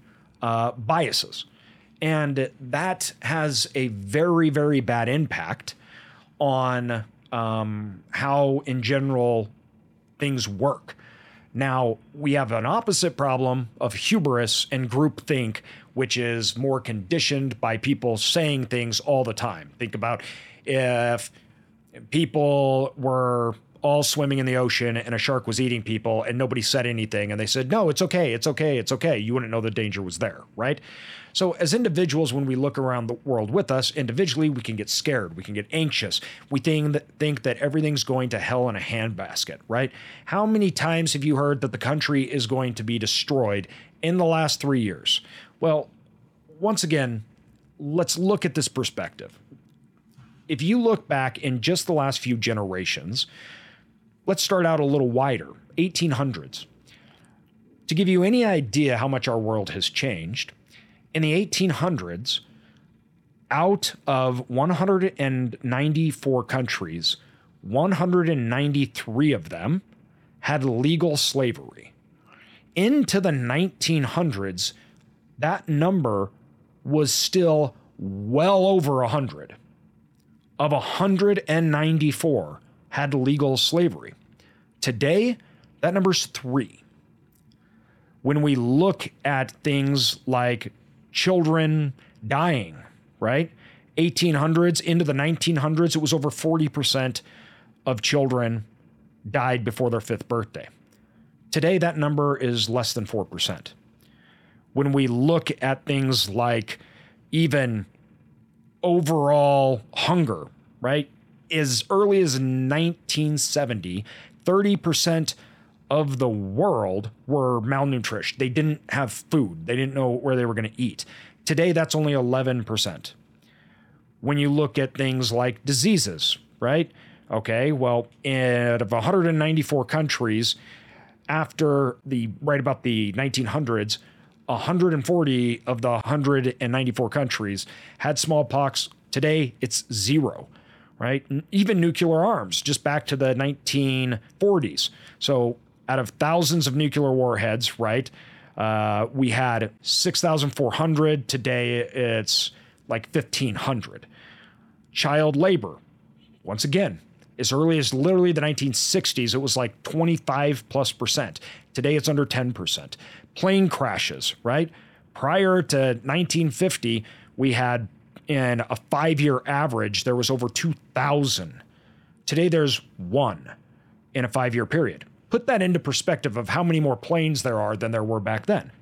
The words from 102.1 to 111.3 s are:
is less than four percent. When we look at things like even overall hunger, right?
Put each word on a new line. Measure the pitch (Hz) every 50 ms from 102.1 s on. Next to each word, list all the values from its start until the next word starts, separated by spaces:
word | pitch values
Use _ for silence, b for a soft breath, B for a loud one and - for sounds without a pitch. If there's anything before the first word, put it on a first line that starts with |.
| 151 147 147 143 139 -
is | 131 120 120 117 113 113
less | 113 123 117 - -
than | 120 104
four | - - 107 90
percent. | - - 85 - - 87 73 - - - _ _ _ _ _ b b b b b b b b b b b b b b
When | - 135 139 143
we | 135 139 135 120
look | 120 123 131 160 170 160 165 - - -
at | 127 135 135 - -
things | - 139 139 135 131 127 120 - -
like | 95 120 120 120 117 117 110 - - - B B B B B B B B B -
even | - 160 165 151 131 143 131 120 113 104 95 - _ - - _ _ _ _ _ _ _ - _ _ _ _ _ _ _
overall | - 180 175 175 160 143 165 156 143 147 147 147 143 143 139 139 135 135 131 113 - -
hunger, | - - - 143 180 175 160 117 98 80 71 - - - _ _ _ -
right? | 120 127 143 151 143 - _ - _ _